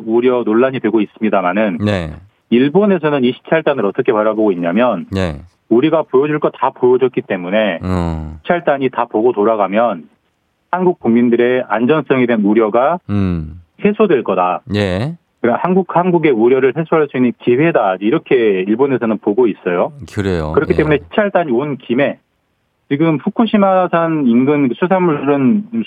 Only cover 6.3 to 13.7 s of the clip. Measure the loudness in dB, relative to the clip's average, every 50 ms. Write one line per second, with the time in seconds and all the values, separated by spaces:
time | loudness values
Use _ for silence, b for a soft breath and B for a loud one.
6.3 | -2 -2 -2 -4 -2 -2 -4 -4 -2 0 2 2 4 2 2 0 -2 -4 -6 -4
7.3 | -6 -6 -4 -2 -2 0 0 0 -2 -4 -4 -2 -2 -2 -2 -2 -4 -6 -8 -10
8.3 | -12 -8 -4 -2 -2 -2 0 -2 -2 0 -2 -2 -2 -2 -4 -2 -2 0 0 0
9.3 | 2 2 0 0 2 0 0 0 0 0 0 0 -2 -6 -10 -18 _ _ _ _
10.3 | _ _ _ _ _ _ _ _ -4 0 0 0 -2 0 -2 0 2 2 2 2
11.3 | 2 2 2 2 0 -2 -2 -2 -2 -2 0 0 0 0 0 0 0 0 2 0
12.3 | 0 0 2 2 2 2 2 2 2 0 0 0 -2 -4 -6 -4 -4 -2 -2 -2
13.3 | -2 -4 -6 -10 -14 -18 -20 _